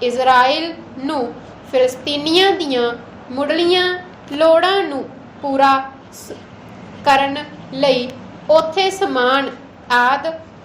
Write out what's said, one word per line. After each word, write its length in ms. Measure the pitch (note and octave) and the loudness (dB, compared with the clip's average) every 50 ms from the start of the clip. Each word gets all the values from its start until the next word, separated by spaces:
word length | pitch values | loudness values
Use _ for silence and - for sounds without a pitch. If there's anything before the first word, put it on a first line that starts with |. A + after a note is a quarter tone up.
| B3 | -4
ਇਜ਼ਰਾਈਲ 680 | B3 A#3+ B3 C4 C4 B3+ B3 B3 C4 D4 D#4+ E4 E4+ D#4+ - - - - C4 | -4 -2 0 2 4 6 6 4 4 2 0 -4 -6 -8 -12 -16 -16 -14 -10
ਨੂੰ 340 | C4 C#4 D#4 C#4+ B3 - - - - - - - - - - | -8 -6 -4 -4 -4 -6 -8 -12 -16 -18 -20 -20 -14 -4 0
ਫਿਲਸਤੀਨੀਆਂ 800 | C4 B3+ B3+ - - - D#4 C#4+ D4 C#4+ D#4 D#4+ F4+ F#4+ G4 F#4 | 0 2 0 0 -4 -6 -6 -6 -4 -2 0 4 4 4 4 2
ਦੀਆਂ 400 | - E4+ C#4+ C4+ B3 A#3+ A#3 A#3+ A#3+ - - - - - - | 0 -2 -2 -2 0 0 -2 -2 -6 -12 -18 -20 -20 -18 -10
ਮੁੱਢਲੀਆਂ 680 | B3 C4 C#4+ C#4 D#4 E4 F4 F4 F4+ F#4 F4+ F4+ F4+ F4+ F4+ - - - - - C#4 | -6 -4 -2 -2 0 0 2 2 2 2 2 0 -2 -4 -8 -14 -18 -20 -16 -12 -2
ਲੋੜਾਂ 500 | C#4+ D#4 D#4+ D#4+ E4 E4+ F#4 G4 G4 F#4+ | 2 4 6 6 6 4 2 2 0 0
ਨੂੰ 220 | D#4 C#4+ C4+ - A#3+ - - - - - - - | -2 -4 -6 -8 -10 -14 -18 -20 -20 -16 -10 -6
ਪੂਰਾ 300 | C#4+ C4+ C4+ C#4 C#4 C4+ C4+ C4+ C4+ - - - - - | -4 0 2 4 4 4 2 0 -6 -12 -18 -20 -20 -20
ਸ-, 200 | - - - - - - - - - - - - - - - - - - | -20 -18 -18 -18 -18 -18 -20 -20 -20 -20 -20 -20 -20 -18 -18 -18 -4 2
ਕਰਨ 320 | D4 C#4 C4 C#4 C#4 C#4 D4 D4 D4+ - - - - C4+ | 2 4 4 2 0 -4 -6 -10 -12 -14 -18 -18 -14 -4
ਲਈ 360 | C4 C4+ C#4 B3+ B3 B3 B3 - - - - - - - - | 0 2 2 2 0 -2 -6 -10 -14 -16 -18 -20 -12 0 2
ਉੱਥੇ 400 | D4+ D#4+ D#4+ D#4+ D#4+ F#4+ F#4+ G4 | 4 4 4 2 0 0 0 0
ਸਮਾਨ 600 | F#4+ - G4+ D4 C4+ C4 B3 B3 C4 C#4 C#4 B3 - - - - - - - - A#3+ | 0 -2 -4 -2 0 0 2 2 2 2 0 -2 -8 -12 -18 -20 -20 -20 -6 0 0
ਆਦਿ 380 | B3 B3 B3 C4+ C#4 C#4+ D#4+ D#4+ - - - - - - | 2 2 2 2 0 -2 -6 -8 -8 -12 -18 -20 -20 -16